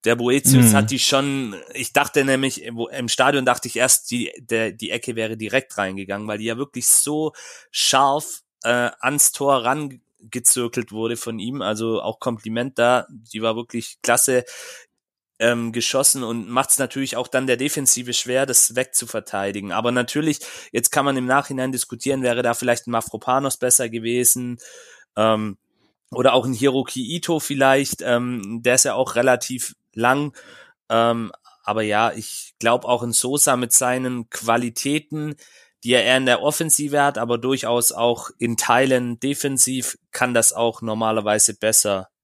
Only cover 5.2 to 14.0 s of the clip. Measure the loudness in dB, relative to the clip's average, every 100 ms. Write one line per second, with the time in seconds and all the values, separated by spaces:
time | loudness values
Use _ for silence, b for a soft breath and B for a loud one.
5.2 | -4 -6 -2 -2 -2 -4 -4 -4 -8 -8
6.2 | -6 -6 -4 -6 -6 -4 2 2 2 -2
7.2 | -2 B B B B -2 2 4 4 2
8.2 | -4 -14 _ _ 0 0 0 -2 -4 2
9.2 | 0 2 2 2 2 -2 -4 -12 _ _
10.2 | -12 -2 0 0 -2 -4 -6 -6 -4 -4
11.2 | -8 -8 -8 -4 -4 -2 -2 -2 -4 -4
12.2 | -6 -6 -6 -4 -4 0 2 2 0 -16
13.2 | -14 -4 -2 -2 -6 -8 -10 -10